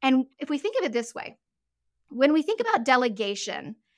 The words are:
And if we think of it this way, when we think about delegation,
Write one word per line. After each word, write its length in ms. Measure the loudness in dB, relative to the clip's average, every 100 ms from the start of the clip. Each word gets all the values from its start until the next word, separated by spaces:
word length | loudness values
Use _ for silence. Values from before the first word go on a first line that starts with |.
And 260 | 0 2 0 -6
if 100 | -6
we 100 | -4
think 180 | -2 -2
of 60 |
it 80 | -2
this 200 | -2 -6
way, 260 | -10 -14 -16 _ _ _ _ _ _ _
when 240 | 2 4
we 100 | 4
think 180 | 2 -2
about 240 | 0 0
delegation, 880 | 4 4 2 -2 -4 -4 -8 -8 -10 -14 _